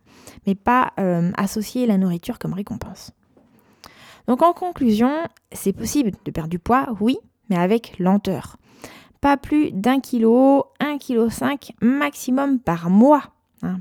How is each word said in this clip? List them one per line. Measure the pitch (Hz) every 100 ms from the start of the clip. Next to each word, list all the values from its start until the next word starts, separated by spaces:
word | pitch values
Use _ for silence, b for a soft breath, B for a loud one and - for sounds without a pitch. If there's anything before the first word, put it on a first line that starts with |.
| B B B B -
Mais |
pas, | 196 - 247 - -
euh, | 190 175 175 -
associer | 196 220 208 254 240
la | 196
nourriture | 190 170 - 233
comme | 160
récompense. | 170 208 - - 185 - - _ _ b b b b b b b b -
Donc | 247
en | 330
conclusion, | 349 359 349 247 214 247 302 339 _ _
c'est | - 196
possible | 190 226 294 226 -
de | -
perdre | - 160
du | 175
poids, | - 254 277 202
oui, | 214 320 - _ -
mais | 180
avec | 180 226 - -
lenteur. | 180 202 196 156 - - B B B B B -
Pas | 285 277
plus | - 302 302
d'un | 190 220 269
kilo, | - 247 226 240 269 277 - -
un | 285 294
kilo | - 233 226
cinq | - 247 285 - -
maximum | 226 277 294 - - 254 277 262
par | - 170 170
mois. | 196 262 294 - _ _ -
Hein, | 175 185